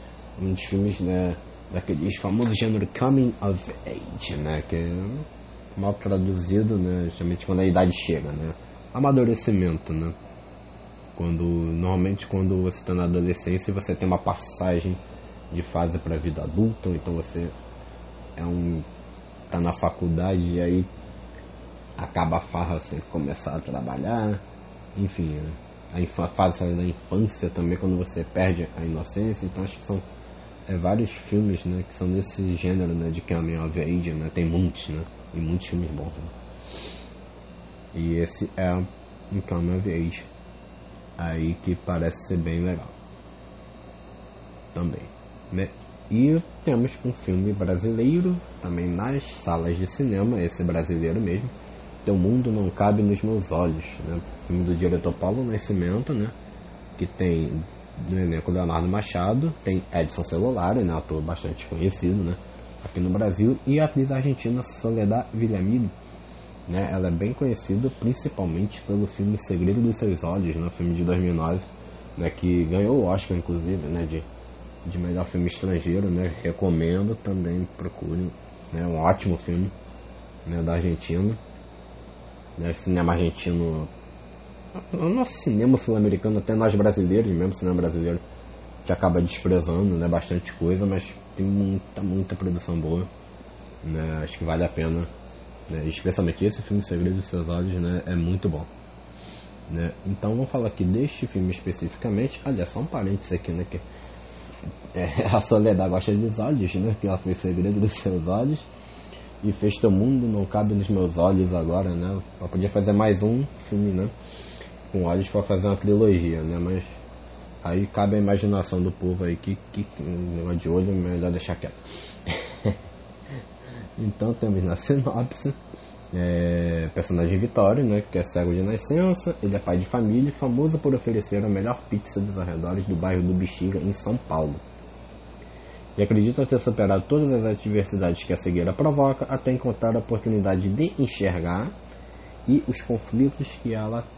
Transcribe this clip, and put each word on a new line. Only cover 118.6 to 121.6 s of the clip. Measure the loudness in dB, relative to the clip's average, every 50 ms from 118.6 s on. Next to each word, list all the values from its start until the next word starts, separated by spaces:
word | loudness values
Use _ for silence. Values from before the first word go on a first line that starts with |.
| 2 2 2 2
do | 2 2
povo | 0 0 0 0 0 2 0
aí | 0 0
que, | 0 -2 -4 -4 -4 -6 -8
que, | -6 -6
que | -6 -6 -8 -8
negócio | -6 -4 -4 -4 -2 -2 -2 -2 -2 0 0 0
de | 2 2
olho, | 4 4 4 4
melhor | 2 2 2 0 0 0 2 0
deixar | 0 0 -2 -4 -4
quieto. | -4